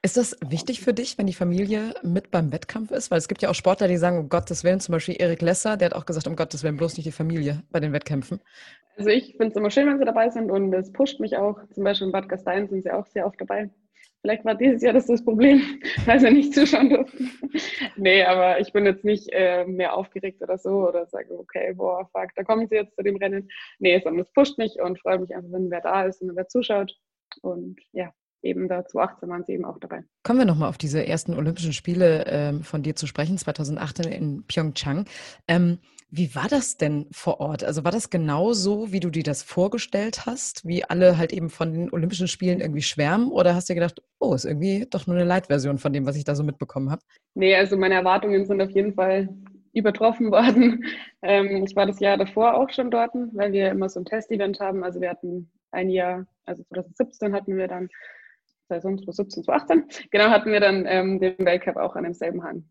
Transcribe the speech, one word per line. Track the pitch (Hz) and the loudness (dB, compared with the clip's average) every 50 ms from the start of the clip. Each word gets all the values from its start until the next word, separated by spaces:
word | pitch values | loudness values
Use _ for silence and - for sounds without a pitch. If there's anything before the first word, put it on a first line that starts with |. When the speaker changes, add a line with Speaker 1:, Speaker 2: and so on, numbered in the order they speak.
| - | -2
Speaker 1:
Ist | 190 - | 0 0
das | 247 240 - - _ 160 | 0 0 0 -4 _ -8
wichtig | 135 151 160 - - 247 - | -6 -6 -4 -4 -6 -8 -2
für | - 262 233 | -2 -2 -2
dich, | 214 247 - - | -2 -4 -8 -4
wenn | - 208 | -4 -4
die | 190 175 | -4 -2
Familie | - 185 175 175 185 202 196 214 214 214 226 - - 269 | -2 -2 0 0 0 0 0 -2 -4 -4 -6 -8 -8 -4
mit | 175 170 196 - _ | -2 -2 -2 -2 _
beim | - 175 165 143 | 0 0 0 0
Wettkampf | 127 - - - - 226 220 214 | -2 -6 -10 -10 -10 -10 -6 -4
ist? | 277 254 - - | -6 -6 -4 0
Weil | 185 | -2
es | 165 151 | -2 0
gibt | - 196 - | -2 -4 -2
ja | - - | -2 -2
auch | 180 | -2
Sportler, | - - 185 190 - 208 | 0 2 0 2 2 2
die | 180 180 | 0 2
sagen, | 170 165 175 175 170 | 2 2 2 0 0
um | 151 135 | -2 0
Gottes | - 170 170 - 175 - - | -2 -2 -2 -2 -8 0 0
Willen, | 175 185 190 | 2 0 2
zum | 185 - 170 | 0 -2 -2
Beispiel | 165 - - 180 | -2 -2 -4 -2
Erik | - - 170 170 160 | 0 0 0 0 0
Lesser, | 170 165 185 - - 220 214 | 2 0 0 0 0 -2 0
der | 202 180 | 2 0
hat | 170 - | 0 0
auch | - - | -4 -6
gesagt, | - 165 156 143 | -6 -6 -4 -4
um | 143 139 | -4 -4
Gottes | - 160 160 - 143 139 | -4 -4 -4 -4 -4 -4
Willen, | 156 151 | -4 -2
bloß | 143 165 165 160 | -2 -4 -4 -4
nicht | - 147 | -6 -10
die | 156 | -10
Familie | 151 - 156 160 165 160 147 143 147 151 - _ | -6 -4 -4 -2 -2 -2 -2 -4 -4 -6 -8 _
bei | - 165 | -4 -2
den | 151 151 156 | -2 -2 -4
Wettkämpfen. | 147 - - 151 139 127 - 175 202 _ _ _ - - - - _ _ _ _ | -4 -4 -4 -4 -4 -4 -6 -10 -12 _ _ _ -20 -20 -20 -20 _ _ _ _
Speaker 2:
Also | 208 202 214 | -2 2 2
ich | 214 262 254 - - | 2 2 0 -2 -2
find's | - 226 220 - | -2 -2 0 0
immer | 208 214 208 | -2 -2 2
schön, | - 269 285 | 2 4 4
wenn | 294 277 | 4 2
sie | 277 262 | 2 0
dabei | 233 226 226 226 240 | 0 2 2 2 2
sind | 233 233 226 202 | 0 -2 -4 -2
und | 190 196 196 190 185 | 0 0 0 0 0
es | 185 190 190 - | -2 -4 -6 0
pusht | - 185 190 - - | 0 0 0 0 -6
mich | 220 214 - | -6 -4 -2
auch. | - 196 208 208 202 - _ | -2 -2 -2 -2 -6 -14 _
Zum | _ - 196 | _ -2 -2
Beispiel | 202 202 196 196 | 0 0 0 -4
in | 190 185 | -2 -4
Bad | 196 190 190 | -4 -4 -6
Gastein | 185 190 190 180 180 196 208 | -10 -8 -4 -4 -2 -2 -2
sind | 190 196 190 185 | -4 -6 -6 -4
sie | 180 | -4
auch | 180 196 208 | -4 -4 -6
sehr | _ _ 202 175 | _ _ -4 -4
oft | 202 - - | -4 -6 -8
dabei. | 190 196 196 202 208 196 _ _ _ _ _ _ _ _ _ _ | -8 -6 -6 -6 -6 -8 _ _ _ _ _ _ _ _ _ _
Vielleicht | - 208 220 220 - | -4 -4 -4 -2 0
war | 226 214 | -2 0
dieses | 202 240 269 254 233 - | 4 4 4 4 6 2
Jahr | 247 220 | 4 4
das, | 262 262 | 4 4
das | - 240 233 - | 4 0 2 2
Problem, | 233 220 214 247 277 285 269 285 - - - - | 0 4 6 8 8 8 8 6 2 -6 -10 -8
<laughs> | - - - - | -6 -6 -2 4
weil | 240 226 277 | 4 6 8
sie | 269 - | 8 8
nicht | 339 294 277 - - | 8 8 6 4 4
zuschauen | 285 294 285 302 - 269 247 | 4 4 6 6 4 6 6
durften. | 277 247 262 - - - 262 - - - - 277 - 311 - - - - 269 - - | 6 4 2 -2 -4 -8 -8 -8 -8 -12 -12 -6 -6 -6 -6 -6 -8 -8 -8 -8 -6
Nee, | 208 196 185 190 196 180 | 0 4 6 6 6 6
aber | 180 185 185 180 180 180 - | 6 6 4 4 4 4 2
ich | 202 - | 0 0
bin | - 208 202 | 0 2 4
jetzt | 196 190 196 - | 4 2 2 0
nicht, | 208 214 196 208 - | 0 0 0 -2 -4
äh, | - 190 185 180 180 180 180 | 0 2 2 4 2 0 -2
mehr | 180 185 180 180 165 - | -2 -2 -2 -2 0 -2
aufgeregt | 185 190 - _ 190 190 190 190 _ 180 | -4 -6 -6 _ -10 -10 -10 -10 _ -6
oder | 175 185 185 | -6 -6 -4
so | _ 190 196 196 190 | _ -2 0 2 2
oder | 175 175 175 170 | 2 0 -2 -4
sage, | 175 - - - - 180 - | _ -10 -12 -10 -10 -14 -14
okay, | 190 - - 185 - 185 190 | -14 -10 -8 -6 -6 -4 -4
boah, | 185 196 185 180 180 190 _ | -4 -4 -2 -2 -4 -6 _
fuck, | _ 190 185 185 _ | _ -8 -8 -6 _
da | - 190 | -8 -2
kommen | 185 220 220 226 | 0 0 0 0
sie | 214 214 | 0 -2
jetzt | 214 202 208 _ | -2 -2 _ _
zu | - | -4
dem | 190 202 196 | -4 -2 -2
Rennen. | 190 196 196 196 196 196 - - - - - - _ | -2 -4 -4 -4 -4 -8 -10 -18 -20 -20 -20 -12 _
Nee, | 143 180 175 185 185 | 2 4 4 4 2
sondern | 160 160 175 180 | 0 -2 -2 -4
es | _ _ | _ _
pusht | 285 285 277 - - | 4 4 4 2 -6
mich | 226 214 - - | -6 -6 -4 -4
und | - 180 185 - | -4 -4 -4 -6
freue | _ 185 190 | _ -2 -2
mich | 185 185 180 180 | -2 -2 -8 -10
einfach, | 180 180 175 | -14 -12 -8
wenn | 180 185 185 180 | -4 -4 -4 -4
wer | 175 170 | -4 -4
da | - - 185 196 190 | -2 -2 0 0 0
ist | 185 185 _ | -2 -4 _
und | 185 185 175 | -10 -8 -8
wer | 180 185 | -8 -10
zuschaut. | - - 247 240 - 214 202 196 190 - _ _ _ _ _ _ _ - - | -2 -2 -2 0 0 -2 -2 -2 -4 -10 _ _ _ _ _ _ _ -20 -10
Und | - 185 180 175 180 185 185 _ _ _ _ | -8 -8 -8 -8 -10 -12 -14 _ _ _ _
ja, | 185 180 165 _ _ _ _ _ _ - | -10 -10 -10 _ _ _ _ _ _ -6
eben | 190 185 180 185 | -6 -4 -4 -4
da | 180 180 180 180 | -4 -4 -6 -6
zweitausendachtzehn | - - - 180 190 - _ - 180 | -6 -2 -2 -2 -2 -4 _ -12 -10
waren | 175 175 180 | -10 -10 -8
sie | - 190 | -8 -6
eben | 180 180 | -6 -6
auch | - - - | -8 -10 -14
dabei. | - - - 165 - _ _ _ _ | -14 -14 -14 -16 -16 _ _ _ _
Speaker 1:
Kommen | - 233 254 | 0 2 4
wir | 254 | 4
nochmal | 196 165 151 151 - | 4 2 2 0 -2
auf | 156 | -4
diese | - - 147 139 160 - | -6 -6 -4 -2 -2 -2
ersten | - 165 160 - - 170 | -2 -4 -4 -4 -6 -4
Olympischen | - 156 160 170 175 170 160 143 | -2 -2 -4 -4 -4 -6 -6 -6
Spiele, | - _ - 175 180 180 170 160 156 - | -6 _ -4 0 4 4 4 4 4 0
ähm, | - - 147 147 147 143 147 156 | -2 -2 -2 -2 -2 -4 -6 -6
von | - - 151 135 | -6 -6 -6 -4
dir | 151 147 | -4 -6
zu | - 156 | -6 -8
sprechen, | 143 - - 160 160 196 180 | -8 -6 -4 -4 -4 -4 -4
zweitausendachtzehn | - - 151 - 151 139 156 - - 147 - - 170 165 | -4 -6 -6 -6 -6 -6 -6 -6 -8 -8 -6 -6 -6 -6
in | - - 156 147 139 - - | -6 -6 -6 -6 -6 -8 -10
Pyeongchang. | - - 170 160 156 - - - 143 139 170 208 - - - - - - _ _ | -6 -4 -2 -2 -2 -4 -6 -4 -4 -4 -4 -4 -8 -12 -20 -20 -20 -20 _ _
Ähm, | - 170 175 180 175 175 175 _ _ _ - _ _ - | 0 2 4 4 2 2 -2 _ _ _ -20 _ _ -4
wie | 156 180 135 - | -4 -4 -2 -2
war | 135 151 220 | -4 -2 0
das | 294 277 - - - | 0 0 0 -2 -4
denn | _ 160 147 151 147 147 - - | _ -2 0 0 -2 -6 -8 -16
vor | - - 180 - - | -6 -4 -4 -2 -2
Ort? | 143 147 151 - - | -4 -6 -4 -4 -4
Also | - 151 156 135 | -4 -4 -2 -2
war | 175 185 | -2 -2
das | 226 - - | -2 -4 -2
genauso, | - 175 160 151 143 151 180 226 240 208 185 196 208 208 226 214 | -2 -2 0 0 0 0 2 0 0 0 0 -2 -2 -2 -4 -4
wie | 185 196 | -4 -4
du | 165 175 | -4 -2
dir | 156 165 156 | -4 -2 -2
das | - 143 - - | -2 -4 -4 -8
vorgestellt | - - 180 180 202 202 233 - - - 202 208 226 220 - - | -6 -2 0 0 0 0 -4 -6 -2 -2 -2 -2 -2 -6 -8 -8
hast, | 233 240 277 - - - - - | -8 -8 -8 -8 -10 -12 -10 -6
wie | 165 170 175 - | -4 -4 -4 -2
alle | - 165 175 180 180 180 | -2 2 8 8 8 8
halt | 160 170 - | 6 2 -2
eben | - 180 165 160 | -2 -4 -6 -6
von | - - 165 165 | -4 -4 -4 -4
den | 160 165 175 - - | -2 -4 -4 -4 -2
Olympischen | 175 160 180 180 170 185 | -2 -2 -2 -2 -2 -4
Spielen | 175 - - 185 180 180 185 | -4 -4 -2 0 0 0 0
irgendwie | - 160 147 151 | -2 -4 -4 -4
schwärmen? | - - - 151 147 147 175 214 240 269 | -4 -4 -2 0 0 2 2 2 2 2
Oder | - - 180 180 175 | 2 4 4 4 4
hast | 180 180 - | 2 0 -2
du | 180 | 0
dir | 170 | 0
gedacht, | 170 170 - - _ _ _ _ | 0 -2 -2 -8 _ _ _ _
oh, | - 247 160 | 0 0 0
ist | 131 - | 0 0
irgendwie | - 151 147 165 196 196 196 240 254 | -2 -2 0 0 0 0 0 -2 -4
doch | - 190 - | -6 -6 -2
nur | 180 175 | 0 0
eine | 180 175 | 2 2
Light-Version | 175 180 185 185 - 143 143 131 143 143 | 2 2 0 2 0 0 0 2 0 -2
von | 135 - 147 139 | -2 -2 -2 -2
dem, | 143 135 | 0 -2
was | 135 143 | -2 -4
ich | 147 143 | -4 -2
da | - 147 | -2 -2
so | 143 151 | 0 -2
mitbekommen | 147 143 _ 135 - - 139 135 135 | -4 -4 _ -10 -8 -6 -6 -4 -4
habe? | 151 - _ _ _ _ _ _ _ | -4 -6 _ _ _ _ _ _ _
Speaker 2:
Nee, | 190 190 190 196 | 2 4 4 6
also | 185 196 190 202 | 6 4 2 2
meine | 190 190 190 190 | 2 2 2 2
Erwartungen | 185 185 185 185 202 214 208 202 196 196 | 2 4 2 2 2 2 2 0 0 2
sind | 190 202 196 | 0 0 0
auf | 196 196 | 0 0
jeden | 196 196 202 208 196 | 2 0 0 0 -2
Fall | - 185 190 190 196 196 190 - - - - _ _ _ _ | 0 0 0 2 0 -2 -4 -8 -14 -20 -20 _ _ _ _
übertroffen | _ 226 208 214 202 - 220 226 233 - 247 214 | _ 0 0 0 0 2 2 2 2 2 0 4
<laughs> | |
worden. | 196 208 240 - 208 240 247 240 226 - - - - - - - _ _ | 4 6 6 6 6 6 6 6 4 0 -6 -10 -12 -12 -16 -20 _ _
Ähm, | - - 202 196 196 196 196 190 196 | 0 2 4 4 4 2 0 -2 -2
ich | 196 196 | 0 2
war | 202 202 | 2 0
das | 196 202 196 | 0 0 0
Jahr | 202 196 202 | 2 2 4
davor | 196 196 190 - 214 220 233 - | 2 0 -2 2 4 4 4 4
auch | - 277 262 | 4 0 0
schon | - - 254 247 | -2 -4 -2 0
dort, | 240 233 233 233 - 247 247 233 | 0 0 0 0 -2 -6 -6 -6
weil | 220 202 202 208 196 | -4 -2 -2 0 2
wir | 196 196 190 | 2 2 2
immer | 190 196 190 | 0 0 -4
so | 190 196 180 | -4 -6 -8
ein | 180 | -8
Testevent | - 214 220 220 - 226 202 202 202 196 - | -6 -6 -8 -4 -4 -4 -2 -2 -4 -4 -4
haben. | 202 190 196 196 180 | -4 -4 -4 -4 -6
Also | 180 175 180 | -6 -6 -4
wir | 180 175 | -6 -6
hatten | 175 _ - 175 175 180 170 _ _ _ _ _ | -6 _ -8 -8 -8 -10 -10 _ _ _ _ _
ein | - 185 185 190 | -6 -4 -2 0
Jahr, | 185 185 180 180 180 180 185 _ _ _ _ | 0 0 0 -2 -4 -6 -10 _ _ _ _
also | - 180 170 175 | -14 -14 -14 -14
zweitausendsiebzehn | _ 180 185 175 175 - _ 247 240 _ _ 220 202 202 | _ -12 -12 -12 -12 -4 _ -4 -4 _ _ -4 -4 -4
hatten | 196 196 202 190 | -4 -4 -4 -4
wir | 190 185 180 | -4 -4 -4
dann, | 180 180 185 180 - - - - - - - - _ _ _ _ _ _ _ | -6 -8 -10 -10 -12 -20 -20 -20 -20 -20 -20 -20 _ _ _ _ _ _ _
Saison | _ 180 170 170 190 196 | _ -8 -6 -4 -6 -6
zweitausendsiebzehn, | 196 196 196 196 - 202 196 - - 170 | -6 -8 -10 -8 -8 -8 -6 -8 -8 -2
zweitausendachtzehn, | - - 294 - - - 330 285 - - - - _ | 0 0 0 2 4 2 2 2 0 -14 -18 -8 _
genau, | - 202 208 | 4 4 6
hatten | 220 226 208 214 220 | 6 6 4 4 4
wir | 214 208 | 2 4
dann, | 202 196 196 190 185 | 4 4 4 2 0
ähm, | - 185 185 185 190 196 185 | 0 0 0 2 0 0 0
den | 185 185 185 185 | 0 -2 0 2
Weltcup | 190 175 175 185 - 190 - | 2 2 2 2 0 -4 -2
auch | - - - - | -2 -4 -4 -4
an | - 175 | -6 -6
demselben | 170 175 - 160 170 - 180 165 | -6 -6 -6 -6 -6 -6 -6 -8
Hang | 160 160 170 160 _ | -8 -12 -12 -14 _